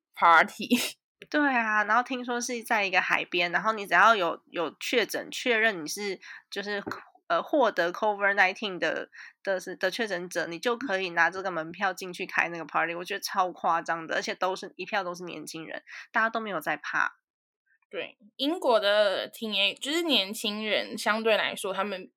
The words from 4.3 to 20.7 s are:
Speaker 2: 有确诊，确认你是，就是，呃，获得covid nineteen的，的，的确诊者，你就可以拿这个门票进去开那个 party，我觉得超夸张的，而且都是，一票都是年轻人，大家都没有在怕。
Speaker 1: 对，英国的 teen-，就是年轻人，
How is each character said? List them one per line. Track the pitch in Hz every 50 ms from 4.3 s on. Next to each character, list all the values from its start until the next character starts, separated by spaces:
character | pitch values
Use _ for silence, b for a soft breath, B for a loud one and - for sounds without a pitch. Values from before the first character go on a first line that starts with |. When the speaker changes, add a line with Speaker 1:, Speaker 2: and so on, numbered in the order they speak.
| - - _
Speaker 2:
有 | _ - 175 165 139 - -
确 | - - 277 240 196
诊， | - - 135 90 -
确 | - - - 254 233
认 | 214 220 226 202 170
你 | 147 151
是， | - 202 208 202 180 B B B B B B _
就 | - 196
是， | 196 202 208 202 202 B B B B B - _ _
呃， | - 170 165
获 | 214 - - 302 240 208
得 | 190 - 170 175
covid | 175 - 220 214 208 196 202 196 202
nineteen | 202 190 185 196 - 226 202 185 165
的， | 170 156 - - - B B B B B B _
的， | - 196 190 185 - 185 175
的 | - 196 185
确 | 180 - 233
诊 | 202 185 175 180 180
者， | - 175 156
你 | 165 170
就 | 165 - 240 240
可 | 240 262 269 190 190
以 | 190 175
拿 | 170 170 165 170
这 | 185 190
个 | 185 190
门 | 175 160 160 165
票 | - 180 202 190
进 | 185 - 190 180
去 | 180 - 190
开 | - - 185 170 170
那 | 170 170
个 | 160
party， | 147 - 165 160 165 170
我 | 175 180
觉 | - 202
得 | 196
超 | - - - 202 185 185
夸 | 175 - - 185 165 170
张 | 170 - 165 165 160
的， | 160 -
而 | 190
且 | 196 220 202
都 | - 185 185 185
是， | - 208 175 -
一 | - 185
票 | - 220 202
都 | 185 175
是 | 180 175 180
年 | 170 165 156 151
轻 | - - 160 160
人， | - - - B B B B B B
大 | - 233
家 | 220 226
都 | - 226
没 | 220 214
有 | 185 156
在 | 151 170 151
怕。 | - - - - 151 - - - _ _ _ _ _ _ _ _ _ _ _ _ _ _ _
Speaker 1:
对， | - 175 110 - - _ _ - _
英 | - 262 294 339 381
国 | 370 277 226 214
的 | 190 202 208 214 208 196 185 127 107 208
teen-， | - - 226 214 208 196 202 196 - -
就 | - 269
是 | 302 339
年 | 339 330 262 208 190 190 226
轻 | - - 214 208 214 220
人， | 214